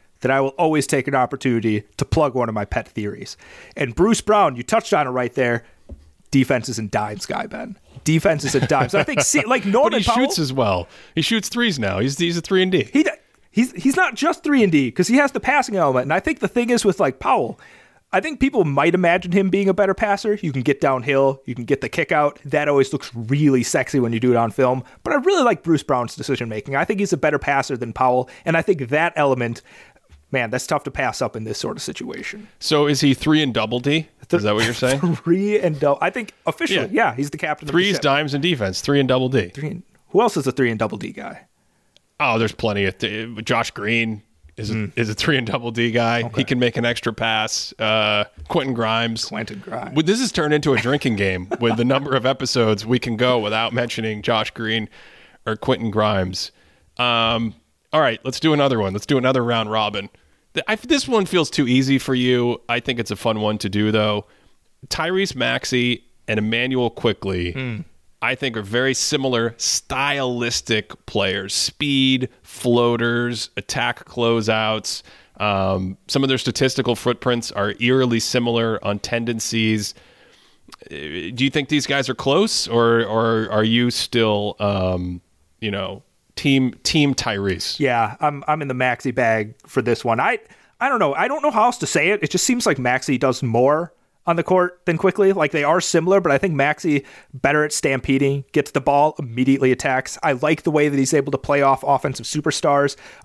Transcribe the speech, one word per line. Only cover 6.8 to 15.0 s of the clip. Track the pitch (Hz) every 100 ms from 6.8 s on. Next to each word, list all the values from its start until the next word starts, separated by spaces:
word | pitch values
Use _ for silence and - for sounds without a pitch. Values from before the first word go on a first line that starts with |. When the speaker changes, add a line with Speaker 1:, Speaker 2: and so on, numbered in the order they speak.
| 104
Speaker 1:
dimes, | 107 104 101 -
guy, | - -
Ben. | - - 196 _ -
Defense | - 160 190 151
is | 135 135
in | 135
dimes. | 143 123 202
I |
think, | - 285
see, | - 294 233
like, | 254 196
Speaker 2:
<laughs> |
Speaker 1:
Norman | 220 294
Speaker 2:
But | 247
he | 190
Speaker 1:
Powell | 233 262
Speaker 2:
shoots | 381
as | 143
well. | 131 110 90 87 - - -
He |
shoots | - 226 -
threes | 233 240 139
now. | 101 95
He's, | 127 143
he's | 170 170
a |
three | - 190
and | 185
D. | 180 -
Speaker 1:
He | 277
d-, | 320 - _ _ _
he's, | - 254
he's | 180 262 277
not | 349 240
just | 311 311
three | 302 277
and | 202
D | 156 127
'cause | -